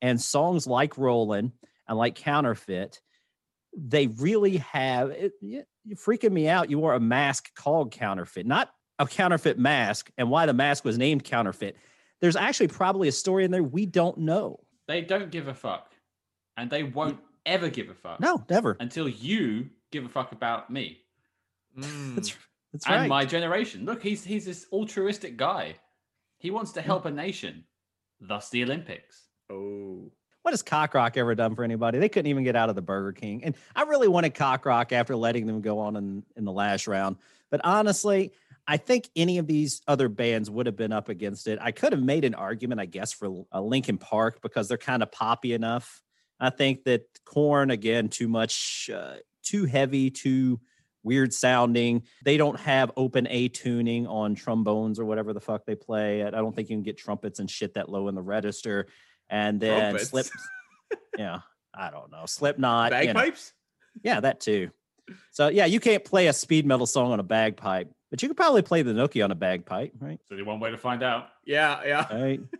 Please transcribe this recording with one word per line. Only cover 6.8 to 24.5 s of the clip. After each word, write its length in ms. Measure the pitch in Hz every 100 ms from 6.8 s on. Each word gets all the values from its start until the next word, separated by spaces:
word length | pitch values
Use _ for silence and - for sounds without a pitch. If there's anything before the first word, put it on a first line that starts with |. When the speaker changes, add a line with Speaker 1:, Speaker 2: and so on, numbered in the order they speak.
| 156
Speaker 1:
a 60 | 123
mask 540 | 113 127 143 131 -
called 360 | - 143 160 127
Counterfeit, 540 | - 107 95 87 92 104
not 240 | 170 254 _ _ -
a 60 | 143
counterfeit 520 | - 185 165 156 127
mask, 520 | 127 143 104 107 - -
and 100 | 120
why 160 | 151 160
the 60 |
mask 320 | 127 143 139
was 140 | 135 117
named 240 | 135 147
Counterfeit. 520 | - 120 101 - 98 - _ _ _ _
There's 140 | 175
actually 320 | 165 214 269 180
probably 400 | - 190 196 160
a 60 |
story 320 | 127 196 190
in 80 | 185
there 100 | 185
we 240 | 147 160 202
don't 320 | 180 170 -
know. 400 | 156 185 202 - _ _ -
Speaker 2:
They 140 | 170
don't 280 | 165 196 185
give 160 | 165 139
a 80 |
fuck, 380 | 131 117 90 - _ _ _ _ _ _ -
and 120 | 120
they 140 | 151
won't 380 | 143 135 151 143 - _ 160
ever 220 | 185 165
give 220 | 123 123
a 40 |
fuck. 240 | - 87 85
Speaker 1:
No, 260 | 262 359 117
never. 260 | 185 131 98
Speaker 2:
Until 280 | 123 165 147
you 600 | 107 135 214 135 107 135 - _
give 120 | 151
a 40 | 123
fuck 240 | 139 123
about 360 | 110 120 113 -
me. 300 | 131 98 - _ _ _ _ _ _ _ 131
Speaker 3:
Mm. 380 | 139 147 139 120
Speaker 1:
That's, 200 | - - - _ _
that's 140 | 151 -
Speaker 2:
And 80 | 165
Speaker 1:
right. 60 | 147
Speaker 2:
my 160 | 139
generation. 600 | 135 165 170 190 226 135
Look, 180 | 175 233
he's, 220 | 208 202
he's 200 | 175 208
this 220 | 185